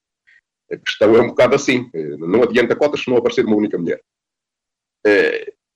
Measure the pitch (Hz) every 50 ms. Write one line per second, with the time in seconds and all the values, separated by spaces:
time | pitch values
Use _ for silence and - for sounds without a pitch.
0 | _ _ _ _ _ _ _ _ _ _ _ _ _ - - - - - - -
1 | 110 104 113 120 117 117 - - 127 117 135 - - - 98 90 85 - - 80
2 | 76 73 73 76 82 85 98 120 120 110 110 123 120 117 117 - 151 147 143 143
3 | - 123 127 113 123 117 - - 117 110 107 104 107 101 - 90 82 78 - -
4 | _ _ _ _ _ _ _ _ _ _ _ _ _ _ _ _ _ _ _ _
5 | - 104 101 95 82 - - - - - - _ _ _ _